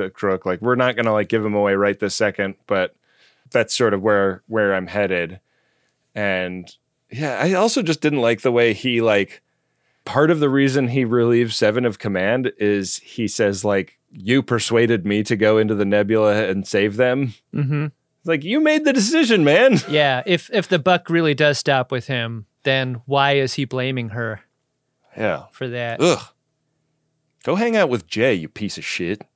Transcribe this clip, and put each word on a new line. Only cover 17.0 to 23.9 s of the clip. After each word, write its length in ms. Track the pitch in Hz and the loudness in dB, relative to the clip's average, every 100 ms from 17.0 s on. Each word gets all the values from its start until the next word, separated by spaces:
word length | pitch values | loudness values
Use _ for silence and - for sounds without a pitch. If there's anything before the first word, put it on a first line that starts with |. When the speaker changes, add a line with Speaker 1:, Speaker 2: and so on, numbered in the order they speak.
| 127 131 131 - _ | 0 0 -4 -8 _
Speaker 2:
Mm-hmm. 320 | - 135 147 151 | -6 -4 -4 -6
Speaker 1:
It's 420 | - _ _ 170 | -10 _ _ -4
like, 160 | 160 | -2
"You 160 | 156 269 | 0 0
made 260 | 302 302 302 | 2 2 2
the 80 | |
decision, 500 | 269 208 320 247 208 | 2 2 2 4 4
man." 340 | 143 165 269 180 | 4 6 6 4
<laughs> 40 | - | 2
Speaker 2:
Yeah, 340 | 151 143 127 190 | 2 2 0 0
if, 240 | 175 - | -2 0
if 140 | 220 - | -4 0
the 120 | 180 | 0
buck 300 | 185 180 - | 2 0 0
really 240 | 170 160 139 | 0 2 2
does 220 | 151 143 | 2 0
stop 320 | - 135 123 | 0 0 0
with 160 | 127 - | -6 -4
him, 380 | 127 117 113 107 _ | -6 -6 -8 -14 _
then 380 | 135 135 127 120 - | -2 0 -2 -6 -2
why 280 | 139 139 | 0 2
is 200 | 143 135 - | 2 0 -4
he 100 | 131 | -6
blaming 440 | 131 127 | -4 -4